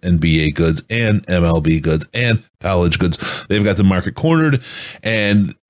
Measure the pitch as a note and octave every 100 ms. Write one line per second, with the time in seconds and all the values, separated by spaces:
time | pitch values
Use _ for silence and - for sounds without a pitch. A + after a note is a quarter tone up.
0 | F2+ E2+ E2 D#2 D#2 D2+ E2 D#2 - A2+
1 | A2+ G#2 - F2+ E2+ E2 D#2 D#2+ D#2+ D#2
2 | D2+ A#2 A#2+ A2 - _ F2+ F#2 F2 D#2+
3 | F2+ - - - - G#2 G#2 F#2 G2 F#2
4 | G2 - D#3+ E3 D#3 C3+ - - - -
5 | G#2+ A2 G#2 G#2 G2 - _